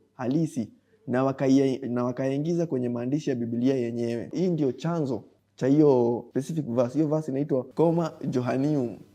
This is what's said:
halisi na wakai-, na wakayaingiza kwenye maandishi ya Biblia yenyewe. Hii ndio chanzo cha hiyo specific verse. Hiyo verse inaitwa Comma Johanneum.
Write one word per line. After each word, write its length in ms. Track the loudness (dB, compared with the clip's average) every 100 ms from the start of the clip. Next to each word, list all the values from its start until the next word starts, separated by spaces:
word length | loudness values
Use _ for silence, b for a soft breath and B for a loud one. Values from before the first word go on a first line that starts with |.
| _
halisi 560 | -8 -2 0 0 -4 -8 b b b -4
na 180 | 0
wakai-, 640 | 0 2 4 4 4 0 -4
na 160 | -2
wakayaingiza 600 | -2 -2 -2 -2 -2 -2 -2
kwenye 220 | -2 -2
maandishi 420 | -4 -4 -2 -2
ya 60 | -4
Biblia 380 | -4 0 0
yenyewe. 560 | 0 -2 -2 -4 -4 -6
Hii 160 | -2 -2
ndio 240 | 0 0
chanzo 500 | -2 -4 -2 -2 -4 -8 _ _
cha 120 | -2 2
hiyo 580 | 6 6 6 4 0 -4
specific 340 | -6 -4 -4 -2
verse. 280 | 0 0
Hiyo 140 | 0 0
verse 220 | 0 -2
inaitwa 340 | -4 -2 -2
Comma 480 | -2 2 2 2 -2 -4 -4
Johanneum. 680 | -2 0 0 0 0 -2 -6 -18